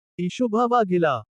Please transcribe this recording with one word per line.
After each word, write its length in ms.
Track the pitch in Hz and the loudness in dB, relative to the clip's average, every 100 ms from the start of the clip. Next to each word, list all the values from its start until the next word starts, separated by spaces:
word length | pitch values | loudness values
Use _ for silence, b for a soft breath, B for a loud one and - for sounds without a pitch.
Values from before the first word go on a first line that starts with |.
| _ - | _ -8
ઈશુભા 480 | 180 - 247 214 240 | -6 -2 -2 0 2
વાઘેલા, 500 | 240 208 180 160 127 - | 2 2 2 2 0 -6